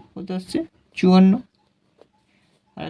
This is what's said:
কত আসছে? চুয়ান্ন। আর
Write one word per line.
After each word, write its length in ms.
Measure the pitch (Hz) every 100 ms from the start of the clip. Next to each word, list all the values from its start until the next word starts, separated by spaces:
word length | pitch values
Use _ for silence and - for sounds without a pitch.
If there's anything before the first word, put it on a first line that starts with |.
| -
কত 140 | - 185 185
আসছে? 200 | 185 - 330 _ _ -
চুয়ান্ন। 360 | 185 185 190 196 - _ _ _ _ _ _ _ _ _ _ _ _ -
আর 80 | 160